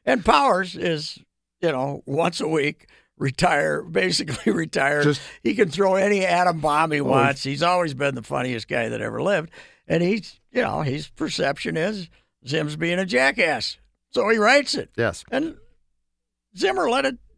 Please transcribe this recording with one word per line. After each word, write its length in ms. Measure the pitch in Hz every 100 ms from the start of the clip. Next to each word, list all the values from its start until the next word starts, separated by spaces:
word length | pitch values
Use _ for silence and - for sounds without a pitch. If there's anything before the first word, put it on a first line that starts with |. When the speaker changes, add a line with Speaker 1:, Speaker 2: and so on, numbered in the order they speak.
Speaker 1:
And 180 | - 247
Powers 540 | 196 285 277 185 185 175
is, 420 | 175 156 156 - _ _ _ _
you 100 | 165
know, 300 | 127 139 139
once 380 | - 147 175 165
a 40 | 160
week, 400 | 160 147 - _ _ _ _
retire, 640 | 139 - 180 147 156 151
<laughs> 80 | 160
basically 640 | 185 185 160 165 120 226
retire. 500 | 170 160 156 139 147
Speaker 2:
Just 200 | 147 139 - -
Speaker 1:
He 120 | 233
can 160 | 214 185
throw 240 | 156 190
any 320 | 190 202 196 185
atom 340 | 175 180 165
bomb 300 | 151 151 160
he 80 | 147
Speaker 2:
Oh, 40 |
Speaker 1:
wants. 380 | 131 135 139 139
He's 180 | 135 143
always 320 | 170 180 165
been 200 | 131 143
the 80 | 127
funniest 460 | 107 139 127 117 -
guy 220 | 120 113
that 100 | 113
ever 220 | 110 110
lived. 260 | 170 185 160 - - _ -
And 140 | 165
he's, 360 | 175 214 - - _
you 100 | 247
know, 220 | - 156
his 260 | 143 143 151
perception 680 | - 156 - 143 143 180 165
is 320 | 185 208 165 _ _ _ 127
Zim's 300 | 156 151 156
being 220 | 170 175
a 80 | 185
jackass. 720 | 247 262 - 165 123 - - _ _ _
So 180 | 247 208
he 80 | 226
writes 380 | 214 285 269
it. 160 | - - -
Speaker 2:
Yes. 260 | 117 - -
Speaker 1:
And 260 | 262 320 - - _ _ _ _ _ _ _ _
Zimmer 360 | 185 381 381 285
let 160 | 262 269
it 100 | 247 -